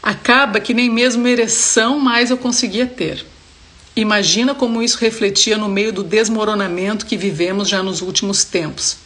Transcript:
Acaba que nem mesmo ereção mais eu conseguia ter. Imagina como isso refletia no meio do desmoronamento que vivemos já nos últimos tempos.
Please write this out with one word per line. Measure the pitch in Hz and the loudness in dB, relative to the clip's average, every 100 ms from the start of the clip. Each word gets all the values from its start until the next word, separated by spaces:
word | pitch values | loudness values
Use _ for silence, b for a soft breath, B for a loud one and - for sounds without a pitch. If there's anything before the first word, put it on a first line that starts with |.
Acaba | 208 202 - 247 277 208 | -2 -2 2 4 4 0
que | 208 | 0
nem | 233 247 | 0 2
mesmo | 226 247 240 240 | 2 2 2 2
ereção | 247 226 - - - 226 294 | 2 2 0 2 2 2 2
mais | 262 226 240 | 2 2 2
eu | 247 | 0
conseguia | 247 - 220 196 247 | 0 -2 -2 -2 -4
ter. | - 160 - - - - - - - - - | -4 -6 -6 -14 -20 -20 -20 -20 -20 -8 -2
Imagina | 214 208 185 214 254 269 | 0 2 2 0 0 0
como | 247 226 | -2 0
isso | 233 - | -2 0
refletia | 226 220 202 196 - 214 | 0 0 0 2 2 2
no | 214 | 0
meio | 196 214 | 0 -2
do | 196 | -2
desmoronamento | 185 214 220 220 214 208 190 175 190 214 - | 0 2 2 0 0 0 -2 -2 -2 -4 -4
que | 254 | -4
vivemos | 196 156 175 196 202 | -2 -2 -2 0 0
já | 196 | -2
nos | 190 180 | -2 -4
últimos | 185 190 196 196 | -4 -4 -2 -2
tempos. | - 185 151 135 - - | -2 -2 -4 -4 -6 -6